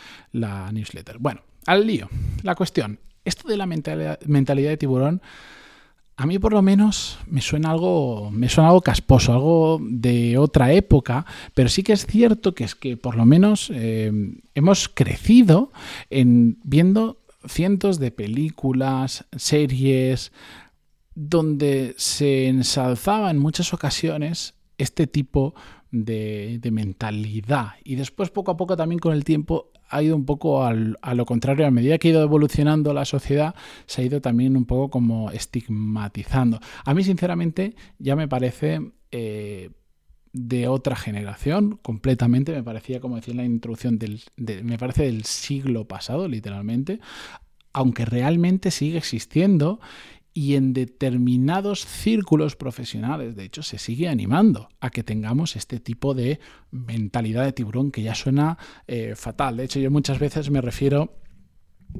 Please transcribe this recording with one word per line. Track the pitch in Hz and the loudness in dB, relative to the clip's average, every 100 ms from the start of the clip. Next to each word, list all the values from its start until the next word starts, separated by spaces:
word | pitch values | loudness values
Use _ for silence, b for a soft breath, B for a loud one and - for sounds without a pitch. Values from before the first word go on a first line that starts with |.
| B B B | B B B
la | 120 107 98 95 | -6 -6 -6 -8
newsletter. | 107 104 - - 113 | -8 -8 -12 -16 -6
Bueno, | 135 110 _ _ - | -6 -6 _ _ 0
al | 190 220 | 2 2
lío, | 175 - B B B | 0 -4 B B B
la | 190 | -4
cuestión. | 175 185 - 107 104 - _ | -2 -2 -2 -4 -4 -16 _
Esto | - - - | -8 -8 -4
de | 208 | -4
la | 185 | -4
mentalidad, | 160 156 156 156 156 147 | -6 -6 -6 -6 -6 0
mentalidad | 143 131 139 147 | 2 2 2 0
de | 156 | 0
tiburón... | 139 131 139 180 B B B B B B B B _ - | 0 0 0 -2 B B B B B B B B _ -6
a | |
mí | 139 190 | -2 0
por | 214 | 2
lo | 208 | 4
menos | 190 196 214 - - - - | 6 6 4 2 -4 -10 -6
me | 143 | -4
suena | - 151 160 | -2 -2 0
algo, | 165 185 175 131 110 104 | 0 2 2 0 -4 -6
me | 107 123 | -2 0
suena | - 160 | 6 8
algo | 180 | 8
casposo, | - - - 131 - | 6 2 6 6 8
algo | 120 147 165 160 160 | 4 4 4 4 2
de | 120 123 123 120 117 123 | -2 -2 2 2 4 4
otra | 151 147 127 | 4 6 6
época, | 175 - 143 - 123 - B B | 6 6 4 4 -4 -6 B B
pero | - 123 | 2 2
sí | - | 2
que | 196 | 2
es | 202 - | 2 2
cierto | 214 233 220 196 | 4 4 4 0
que | 180 | -2
es | 104 | -6
que | - 135 120 | -8 -8 -6
por | 127 113 | -4 4
lo | 117 | 8
menos, | 160 202 208 - | 8 8 4 -2
eh, | 131 113 110 110 107 101 - _ | -4 -2 -2 0 -2 -2 -6 _
hemos | - 165 190 - | 2 4 4 2
crecido | - - - - 240 208 165 269 B B B B | 0 0 0 6 8 10 6 4 B B B B
en | 135 123 120 117 - | 2 6 8 6 2
viendo | 135 139 185 208 226 - _ _ 147 | 0 4 4 4 0 -4 _ _ -10
cientos | - 180 196 196 175 | -2 0 2 2 0
de | 127 | -2
películas, | - 104 117 156 - 135 127 131 131 135 - - 139 | -4 -6 -2 -4 -2 -2 0 0 -2 -4 -8 -14 -10
series, | - 151 147 131 135 131 131 127 - B B B B B _ _ _ | -2 0 2 0 2 2 2 -2 -6 B B B B B _ _ _
donde | - 151 170 156 143 147 139 131 - | -14 -2 0 0 0 0 0 -2 -6
se | - - 143 135 131 | -6 0 2 2 2
ensalzaba | 131 123 139 127 120 - 214 202 | 2 0 0 0 0 0 0 0
en | 151 | 0
muchas | 147 151 175 | 0 0 -4
ocasiones | 175 143 - 165 151 147 165 - _ _ - | -4 -4 -2 -4 -4 -6 -6 -10 _ _ -8
este | 135 - 156 | -6 -2 -2
tipo | 147 135 143 135 - B B B | 0 -2 -2 -2 -4 B B B
de, | 117 110 110 107 107 104 117 | -6 -4 -4 -6 -6 -8 -6
de | 120 | -4
mentalidad. | 110 104 92 110 107 107 110 104 139 107 - | -2 -4 -6 -6 -6 -6 -6 -2 -2 -4 -10
Y | - 131 | -10 -8
después, | 135 - 185 | -8 -6 -6
poco | 202 185 | -4 -4
a | 175 | -4
poco, | 180 175 | -2 -2
también | 160 170 | -2 -2
con | 165 | 0
el | 151 | 0
tiempo, | 143 156 151 160 - _ - | 0 0 0 -4 -6 _ -8
ha | 143 | -2
ido | 156 160 | 0 0
un | 135 | 0
poco | 143 160 139 | -2 0 0
al, | 127 113 110 110 | 2 0 -2 -4
a | - | -4
lo | 123 | -2
contrario. | 120 120 - 139 147 | 0 -2 0 2 4
A | |
medida | 120 127 160 | 4 4 4
que | 165 | 4
ha | |
ido | 160 | 4
evolucionando | 151 151 147 - 147 156 147 | 4 4 2 2 2 2 2
la | 143 139 | -2 -2
sociedad, | 139 - 143 151 - B B B | -4 0 0 0 -4 B B B
se | - | -4
ha | |
ido | 127 143 | -2 -2
también | 131 120 131 135 | 0 2 2 2
un | 117 | 2
poco | 127 139 | 0 0
como | 127 117 113 110 | 0 0 0 -4
estigmatizando. | 107 - 123 - 107 107 107 104 104 - 135 120 113 B B | -8 -8 -8 -6 -6 -4 -4 -6 -10 -4 0 2 0 B B
A | B | B
mí, | 160 | 0
sinceramente, | 190 180 180 175 170 160 196 - B B | 0 0 -2 -2 -4 -4 -6 -6 B B
ya | 135 143 | -4 -2
me | 151 | -2
parece, | 131 127 - 151 160 - - _ | -2 -2 -2 -4 -4 -8 -14 _
eh, | 120 113 107 104 98 92 85 _ _ _ _ _ | -10 -8 -8 -10 -12 -16 -20 _ _ _ _ _
de | 131 120 123 120 | -12 -6 -2 -2
otra | 131 135 123 | -2 -2 -6
generación, | - 104 101 - 143 180 208 208 | -6 -8 -8 -8 -4 0 0 -2
completamente. | - 110 135 127 120 123 139 | -8 -6 -2 0 2 2 0
Me | 151 | -4
parecía, | 117 110 - 123 | -8 -12 -10 -10
como | 123 120 | -8 -10
decía | 120 | -8
en | 123 | -6
la | |
introducción, | 123 117 117 113 123 110 | -4 -4 -4 -8 -4 -2
del, | 110 107 - - | -4 -10 -14 -14
de, | 113 98 | -10 -8
me | 117 117 | -6 -6
parece | 127 127 | -4 -2
del | 143 110 | -2 -2
siglo | 107 - - 139 135 113 107 | -6 -8 -6 -6 -4 -4 -6
pasado, | - - 120 113 | -12 -8 -6 -6
literalmente, | 113 101 101 104 120 139 220 B B B B _ _ _ | -8 -8 -10 -6 -4 -4 -8 B B B B _ _ _
aunque | 135 131 113 | -2 0 0
realmente | 113 120 135 170 175 185 185 | -2 -2 0 2 2 2 0
sigue | - 147 165 | -2 -2 -4
existiendo | - 110 - 147 196 180 147 226 B B B B _ | -6 -8 -4 0 2 4 2 -2 B B B B _
y | 165 139 | -6 0
en | 139 131 | 2 2
determinados | 127 127 - 135 123 123 123 135 185 202 196 - | 0 -4 -4 -2 0 2 2 2 0 -2 -6 -8
círculos | - 214 220 190 156 151 - | -4 0 0 2 2 0 -4
profesionales, | 131 120 120 110 117 151 117 104 | -10 -10 -10 -8 -6 -6 -8 -12
de | |
hecho, | 95 - | -14 -12
se | 147 - | -12 -12
sigue | - 120 175 | -8 -4 -2
animando | 127 98 151 220 107 - - | -2 0 4 4 4 -4 -10
a | 123 | -8
que | - | -6
tengamos | 110 107 107 131 165 110 | -6 -4 -2 -2 -4 -6
este | - 117 | -10 -12
tipo | - 120 139 | -10 -6 -4
de | 131 120 151 B B B | -2 -2 -4 B B B
mentalidad | 127 117 117 104 123 110 113 | -14 -8 -6 -4 -4 -4 -2
de | 135 | -4
tiburón | 131 107 120 139 | -4 -6 -4 -4
que | 117 | -4
ya | 110 | -6
suena, | 107 139 139 151 165 B B B | -4 -2 0 0 -2 B B B
eh, | 120 113 110 | -8 -8 -10
fatal. | 120 - 135 117 | -10 -6 -4 -4
De | |
hecho, | 131 139 | -6 -4
yo | 135 | 0
muchas | 147 139 131 | 0 0 -2
veces | 143 160 143 | -2 -4 -2
me | 143 | -2
refiero | 120 - 139 143 - - - - _ _ _ _ - | -2 -2 0 0 -2 -8 -20 -20 _ _ _ _ -18